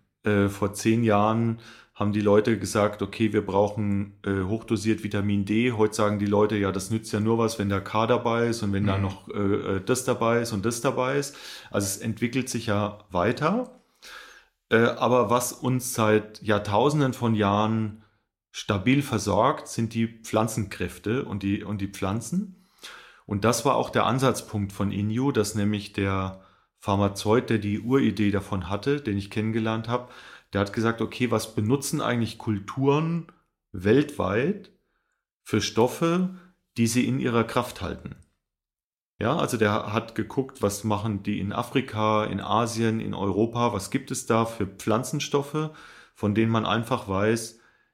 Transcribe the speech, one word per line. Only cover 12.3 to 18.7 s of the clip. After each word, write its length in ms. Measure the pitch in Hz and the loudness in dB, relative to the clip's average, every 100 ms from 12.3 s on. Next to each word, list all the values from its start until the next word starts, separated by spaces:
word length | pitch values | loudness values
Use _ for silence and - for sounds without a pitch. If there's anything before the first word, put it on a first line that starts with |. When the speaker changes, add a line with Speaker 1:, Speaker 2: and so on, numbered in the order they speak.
| 131 123 | -2 -4
Speaker 1:
sich 180 | 123 113 | -4 -2
ja 320 | 101 104 - - | 0 -2 -6 -6
weiter. 680 | 90 95 123 151 226 247 - _ _ - - - - _ _ - | 0 0 0 0 0 -4 -10 _ _ -20 -20 -20 -20 _ _ 2
Äh, 80 | 113 | 4
aber 520 | 117 - 120 123 107 | 4 2 4 4 4
was 240 | 120 123 | 2 0
uns 400 | - 123 127 - | -4 -2 -2 -2
seit 480 | - 110 107 104 - | 0 4 4 2 -6
Jahrtausenden 720 | 101 104 104 101 139 147 131 | 0 0 2 2 4 4 2
von 220 | 117 120 110 | 0 0 2
Jahren 680 | 101 104 110 110 110 107 - _ _ _ _ | 4 4 2 0 -2 -6 -18 _ _ _ _
stabil 500 | - - | -8 -4